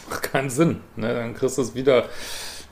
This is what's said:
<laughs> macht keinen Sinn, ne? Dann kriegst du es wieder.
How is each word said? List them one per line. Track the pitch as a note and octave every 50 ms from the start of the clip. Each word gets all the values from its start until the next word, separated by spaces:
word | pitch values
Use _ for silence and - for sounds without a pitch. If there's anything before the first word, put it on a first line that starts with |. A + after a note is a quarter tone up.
| -
<laughs> | -
macht | - - -
keinen | - - C3+ C3+ C3+
Sinn, | A#2 C3+ E3 D#3+ A2+ F#2 - - -
ne? | A2+ G#2+ A2+ A#2+
Dann | A#2+ A#2 A#2 A2
kriegst | - C3 B2+ - -
du | B2+
es | A2 A2+
wieder. | A#2+ C3 C3+ C3 A#2+ - - - - - - - - - - - - - -